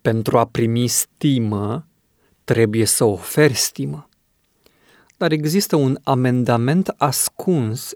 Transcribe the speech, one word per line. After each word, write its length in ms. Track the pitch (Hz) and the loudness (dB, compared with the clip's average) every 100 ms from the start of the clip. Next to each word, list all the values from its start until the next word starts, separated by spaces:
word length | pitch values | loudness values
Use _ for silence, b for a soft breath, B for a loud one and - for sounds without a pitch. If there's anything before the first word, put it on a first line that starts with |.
pentru 380 | - 113 110 120 | -2 -2 0 0
a 60 | |
primi 420 | 113 - 113 117 123 | 0 -2 -2 0 -2
stimă, 1000 | - - _ 151 131 107 104 104 131 - _ _ _ _ _ | -2 -6 _ 0 0 0 -2 -4 -6 -10 _ _ _ _ _
trebuie 400 | - 120 113 113 | -4 2 2 2
să 200 | 107 - | 0 2
oferi 500 | 117 98 - - 151 | 2 0 -4 2 2
stimă. 540 | 120 - - 139 151 - _ _ _ _ _ b b b b b _ | 2 -4 -6 -10 -10 -14 _ _ _ _ _ b b b b b _
Dar 160 | 170 | -2
există 440 | 156 151 185 190 160 | 0 0 0 0 2
un 220 | 131 139 | 2 0
amendament 920 | - 131 127 123 120 120 123 175 185 - | 0 0 2 2 2 2 2 0 0 0
ascuns 960 | 147 - - - - 170 110 113 - | -2 0 -6 -4 -2 0 0 -4 -10